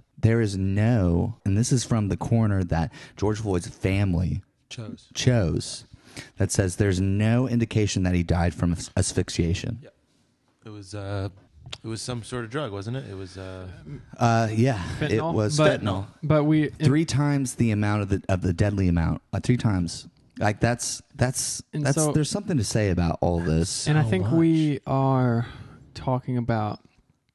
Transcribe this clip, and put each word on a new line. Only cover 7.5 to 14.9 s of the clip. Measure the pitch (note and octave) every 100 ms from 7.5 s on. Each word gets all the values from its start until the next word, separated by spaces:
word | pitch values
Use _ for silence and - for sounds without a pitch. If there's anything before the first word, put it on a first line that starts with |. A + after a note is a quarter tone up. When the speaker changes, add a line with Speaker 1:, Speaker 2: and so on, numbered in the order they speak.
| A#2+ A#2 A2 G#2 G2
Speaker 1:
that | F#2 F2
he |
died | E2+ F2 F2
from | - F2
as-, | E2+ - -
asphyxiation. | - - F2+ - E2+ F2 - A#2
Speaker 2:
Yep. | G#2+ - _ _ _ _ _ _ A2
It |
was, | G#2 F#2
uh, | G#2 G2 G2+ G2 - _ - - -
it | A2+
was | A2+
some | - B2
sort | G#2+ B2+
of | A2+
drug, | C3+ C3+
wasn't | G2 G2 B2+
it? | G#2
It | F#2+
was, | F#2 F#2+
uh, | F#2 F#2 F#2 - - C3+ - -
Speaker 1:
Uh, | A#2 A2+ A2+
yeah, | A2 B2+ G#2+ E2+